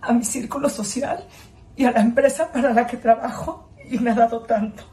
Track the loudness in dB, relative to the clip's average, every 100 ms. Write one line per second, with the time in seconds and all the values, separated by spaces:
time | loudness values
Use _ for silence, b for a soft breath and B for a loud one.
0 | 2 0 0 -6 -6 -4 -4 -4 -6 -4
1 | -4 -6 -10 B B -20 -20 0 2 4
2 | 2 4 2 2 -4 0 2 2 0 -2
3 | 2 2 2 -8 -8 -10 -14 -20 -8 -2
4 | 0 2 2 0 -2 -2 -2 -8 -20